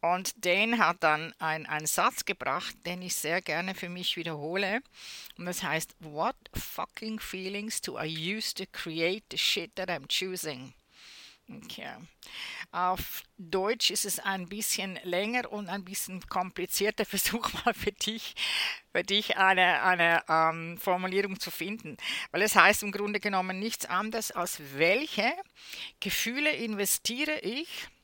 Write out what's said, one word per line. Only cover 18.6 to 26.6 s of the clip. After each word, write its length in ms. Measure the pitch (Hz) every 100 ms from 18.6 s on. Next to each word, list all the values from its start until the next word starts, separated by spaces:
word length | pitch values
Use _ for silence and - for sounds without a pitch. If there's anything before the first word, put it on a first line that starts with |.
| - - _
für 100 | -
dich 360 | 180 196 208 196
eine, 440 | 190 185 180 165
eine, 400 | 170 180 170 170 -
ähm, 500 | 160 160 165 165 170
Formulierung 640 | - 180 185 185 202 190
zu 100 | -
finden. 460 | - 170 220 156 131 - - -
Weil 100 | 160
es 120 | 208
heißt 280 | 208 175 208
im 100 | 208
Grunde 260 | 196 208 208
genommen 400 | 208 196 185 185
nichts 280 | 214 - -
anderes, 440 | 180 214 226 214
als 300 | - 175 - 143 139
welche 560 | 165 214 302 - 220 349 392 - - - - _
Gefühle 500 | 208 - - 254 302
investiere 880 | 302